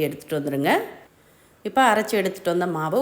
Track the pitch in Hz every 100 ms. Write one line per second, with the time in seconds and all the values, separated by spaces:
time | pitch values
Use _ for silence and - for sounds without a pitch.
0 | 147 - - 151 143 139 156 359 453 -
1 | - _ _ _ _ _ 214 - 247 214
2 | 214 208 190 - 175 170 180 160 156 -